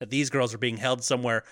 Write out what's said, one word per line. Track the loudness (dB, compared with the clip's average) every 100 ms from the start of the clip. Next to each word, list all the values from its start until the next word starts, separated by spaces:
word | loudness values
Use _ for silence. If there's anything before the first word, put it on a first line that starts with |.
that | -4
these | -2 0
girls | 2 0
are | 0
being | -2 -2
held | 0 0
somewhere | 0 0 2 0 -2